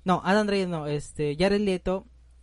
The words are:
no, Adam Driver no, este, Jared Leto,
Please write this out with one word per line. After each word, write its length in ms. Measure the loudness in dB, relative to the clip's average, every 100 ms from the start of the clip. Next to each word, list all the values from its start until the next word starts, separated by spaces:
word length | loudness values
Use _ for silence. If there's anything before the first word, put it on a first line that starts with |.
no, 180 | 0 0
Adam 220 | 2 2 2
Driver 220 | 0 -2
no, 180 | -4 -4
este, 500 | -4 -6 -4 -4 0
Jared 220 | 2 2
Leto, 460 | 0 -2 -2 -4 -6 -20 -20 -20